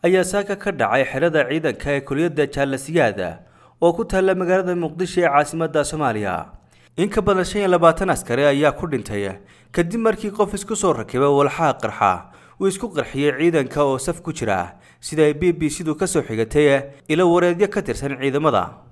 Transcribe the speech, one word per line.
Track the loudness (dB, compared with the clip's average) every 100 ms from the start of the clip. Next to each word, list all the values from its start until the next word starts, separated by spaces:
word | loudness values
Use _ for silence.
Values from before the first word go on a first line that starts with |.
ayaa | 4 2
saaka | 2 -2 -4 -6
ka | -6
dhacay | -2 0 2
xerada | 0 0 0 2 0
ciidanka | 0 -2 -4 -4
ee | -4
kuliyadda | -4 -2 -2 0 -2
Jaalasiyaad | -2 -4 -4 -2 2 2 0 -6 -8 -20 _ -20 _
oo | 0
ku | 2
taalla | -2 0 2
magaalada | 0 0 0 0
Muqdisho | -4 -4 -6 -4 0
ee | 4
caasimadda | 4 2 -2 0 0
Soomaaliya. | -2 -2 -2 -2 -2 -4 -8 -18 _ _ _ -4
In | -2
ka | 0
badan | 0 0
shan | 0 -2
iyo | 2
labaatan | 6 6 4 -2
askari | -2 -2 2 2
ayaa | 4 2
ku | 0 -6
dhintay | -6 -4 -6 -6 -8 -18 -20 _
kadib | -2 -2 0
markii | 0 0 -6
qof | -2 -2
isku | -2 -6 -2
soo | 0 0
rakibay | -2 0 2
walxaha | 4 2 2 0 0
qarxa | -6 0 2 2 -6 -20 -20 -2
uu | -2
isku | -2 -6
qarxiyay | -6 -4 0 0 2
ciidanka | 2 2 0 0
oo | 0 0
saf | -4 -6
ku | -8
jira, | -6 -2 -2 -4 -10 -20 _
sida | -8 2 2
ay |
B | 4 0
B | 0 -2
C | -4
du | -4
ka | -2 0
soo | -2
xigatay | -2 -4 0 4 4 4 -2 -18 -4
ilo | 2 4
wareedyo | 4 2 2 -2
ka | -2
tirsan | -6 -6 -6 -2
ciidamada. | -2 0 2 2 -2 -10 -20